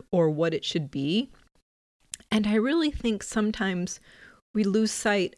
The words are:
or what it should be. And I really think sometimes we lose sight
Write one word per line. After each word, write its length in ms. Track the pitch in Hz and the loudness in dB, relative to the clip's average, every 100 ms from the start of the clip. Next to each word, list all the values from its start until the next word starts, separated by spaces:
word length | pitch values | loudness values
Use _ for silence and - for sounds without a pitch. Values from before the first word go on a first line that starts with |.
| - | -2
or 180 | 180 160 | 2 2
what 240 | 151 165 | 2 0
it 120 | 160 - | 0 -2
should 260 | 170 139 | -4 -4
be. 380 | 139 143 202 269 - _ _ _ _ _ _ _ - - | -4 0 0 -2 -10 _ _ _ _ _ _ _ -16 -2
And 140 | 214 208 | 0 2
I 80 | 214 | 2
really 340 | 247 330 302 | 2 2 0
think 320 | 285 233 208 | -2 -2 -4
sometimes 760 | - 226 214 220 190 180 180 - - - - - _ 214 | -4 0 0 0 -2 -2 -4 -8 -18 -20 -20 -20 _ -2
we 80 | |
lose 280 | 202 214 214 | 2 2 2
sight 440 | - 214 202 175 | 0 0 0 -2